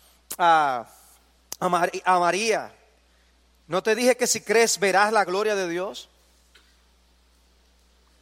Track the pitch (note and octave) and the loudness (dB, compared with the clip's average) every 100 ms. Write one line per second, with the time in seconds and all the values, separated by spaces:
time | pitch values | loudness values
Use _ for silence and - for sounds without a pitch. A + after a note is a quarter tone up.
0 | _ _ - - F3 D#3+ C#3+ B2 G#2+ - | _ _ -14 0 4 4 2 -2 -8 -20
1 | - _ _ _ _ - F3+ F3 F3 F#3 | -20 _ _ _ _ -6 -2 0 0 -2
2 | F3+ F3+ F3 F3+ A3+ F3+ A2+ - _ _ | 0 2 2 0 -2 -2 -6 -16 _ _
3 | _ _ _ _ _ _ - F3+ A3 A3 | _ _ _ _ _ _ -8 -4 -2 0
4 | B3 A#3+ A#3+ G#3+ - A3 A3+ - G3 F#3 | 2 2 0 -4 0 2 2 0 0 2
5 | G#3 G#3+ F3+ F#3+ G#3+ G3 F3 F3 G3+ B3 | 2 2 0 -2 -2 -4 -4 -6 -8 -12
6 | - _ _ _ _ _ _ _ _ _ | -18 _ _ _ _ _ _ _ _ _
7 | _ _ _ _ _ _ _ _ _ _ | _ _ _ _ _ _ _ _ _ _
8 | _ _ | _ _